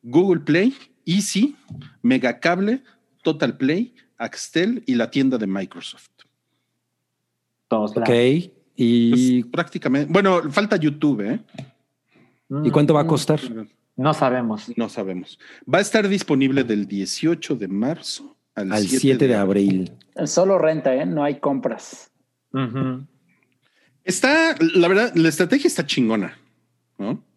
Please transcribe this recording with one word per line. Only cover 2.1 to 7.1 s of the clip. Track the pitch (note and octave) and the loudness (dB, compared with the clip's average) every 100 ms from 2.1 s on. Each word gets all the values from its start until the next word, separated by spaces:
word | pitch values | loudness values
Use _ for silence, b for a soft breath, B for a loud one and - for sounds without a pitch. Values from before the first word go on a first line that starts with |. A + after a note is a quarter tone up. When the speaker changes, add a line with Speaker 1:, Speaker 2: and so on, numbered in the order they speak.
| B2+ A#2+ A#2 E3 F3 G3+ C4 b b _ _ | 2 0 -2 -2 0 0 -2 b b _ _
Speaker 1:
Total | - D3+ C3 - | -4 -2 -2 -2
Play, | C3 E3+ A#3 _ b _ | -2 0 -4 _ b _
Axtel | - - - E3 F#3+ A#3+ - | -10 -10 -6 -2 0 -2 -2
y | A#2+ | -2
la | A2+ | 0
tienda | C#3 C3+ B2+ | 0 0 0
de | G#2 | -2
Microsoft. | G2 F#2 F2 - - _ _ _ _ _ _ _ _ _ _ _ | -4 -8 -12 -18 -20 _ _ _ _ _ _ _ _ _ _ _